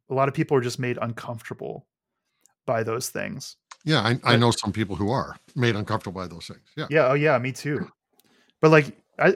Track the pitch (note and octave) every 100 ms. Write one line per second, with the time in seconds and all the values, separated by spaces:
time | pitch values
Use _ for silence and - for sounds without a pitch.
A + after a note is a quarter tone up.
0 | _ C3 C#3 C#3+ D3+ C#3 A#2+ A#2 B2+ A#2+
1 | A#2 A2+ - A#2 - - - - - _
2 | _ _ _ _ _ _ - A#2 A2 A2+
3 | - G#2 G2+ G2 - - _ - D3+ D3+
4 | G#2+ A#2+ B2+ A#2+ A#2+ A2 G#2+ G#2 G2+ F#2
5 | G2+ B2+ E2+ - _ - A#2+ G#2 G2+ G#2
6 | - F#2 F2 E2+ - - _ - D3+ D#3
7 | B2+ C#3+ D3+ B2+ B2+ B2+ C#3+ C#3 F2+ _
8 | _ _ _ _ _ _ D#3+ D#3 C3 -
9 | _ - D#3